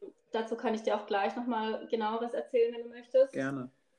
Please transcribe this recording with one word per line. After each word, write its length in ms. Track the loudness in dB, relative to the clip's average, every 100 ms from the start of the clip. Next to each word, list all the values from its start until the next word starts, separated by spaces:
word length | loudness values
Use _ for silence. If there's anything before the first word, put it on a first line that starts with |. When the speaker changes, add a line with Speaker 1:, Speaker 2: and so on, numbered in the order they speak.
| -8 -18 _
Speaker 1:
dazu 260 | -4 -2 -2
kann 160 | -2
ich 100 | 0
dir 120 | 0 0
auch 100 | 0
gleich 300 | 0 0 -2
nochmal 520 | -2 -2 -2 -4 -4
genaueres 460 | -2 0 -2 -4
erzählen, 400 | -6 0 2 4
wenn 100 | 0
du 60 | -8
möchtest. 420 | -12 2 4 6
Speaker 2:
Gerne. 400 | 2 -2 -4 -6 -12 _